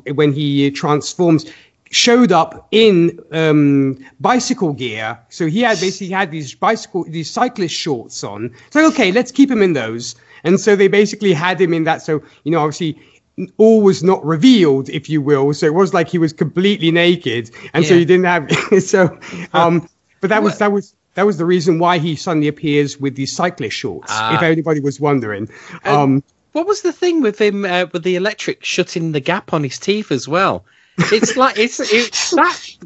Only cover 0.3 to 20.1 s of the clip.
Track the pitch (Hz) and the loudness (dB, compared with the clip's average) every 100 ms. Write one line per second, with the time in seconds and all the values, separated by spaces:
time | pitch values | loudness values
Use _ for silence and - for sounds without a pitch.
0.3 | 139 147 143 139 139 156 147 147 - 175 | 0 -2 0 0 -2 -2 -2 -2 -2 2
1.3 | 160 - - _ _ _ - - 240 240 | 2 -2 -18 _ _ _ -2 2 4 4
2.3 | 175 165 - - 214 220 180 170 170 - | 2 0 -4 -2 2 4 4 2 -2 -8
3.3 | 160 160 151 143 139 135 131 - - 190 | -2 2 4 4 2 0 -4 -12 -4 0
4.3 | 247 247 262 175 123 123 107 110 117 _ | 0 0 -2 -4 -4 -6 -6 -8 -10 _
5.3 | - 165 180 240 214 185 190 190 190 196 | -6 -4 0 0 0 -4 -6 -6 -4 -4
6.3 | 160 139 - 185 226 - 185 160 160 151 | -6 -12 -4 -2 -2 -4 -8 -6 -8 -8
7.3 | - 254 247 170 - 170 127 - - 120 | -4 -4 -4 -6 -6 -6 -6 -8 -14 -12
8.3 | 101 117 - - 294 320 - 196 202 247 | -10 -12 -12 -4 2 2 2 2 0 0
9.3 | - 277 240 196 147 113 117 120 - _ | 2 2 4 2 0 -4 -6 -10 -16 _
10.3 | - 156 190 196 202 196 202 208 208 202 | -8 0 0 4 4 4 4 0 0 0
11.3 | 156 175 185 180 170 160 156 - 156 - | 0 0 0 0 0 -2 -2 -2 -6 -6
12.3 | _ - 165 151 147 165 - _ _ _ | _ -4 -2 -2 -4 -6 -8 _ _ _
13.3 | - 185 - 214 220 202 185 170 190 143 | -12 -6 2 6 6 4 2 2 0 0
14.3 | 160 165 240 165 135 127 127 127 156 139 | 2 6 6 6 2 -2 -8 -4 -4 2
15.3 | 143 139 147 160 160 190 175 165 175 160 | 2 2 0 0 2 2 0 0 0 -2
16.3 | 151 156 170 190 202 165 170 175 175 127 | -2 -4 0 0 2 0 2 2 2 -2
17.3 | 117 107 - - - 156 175 165 180 185 | -6 -6 -14 -6 -2 4 4 4 4 2
18.3 | 175 135 160 - 190 185 190 180 - - | 0 0 -4 0 0 2 2 2 -2 -16
19.3 | 180 175 160 170 170 160 _ _ | -14 -4 0 2 0 -4 _ _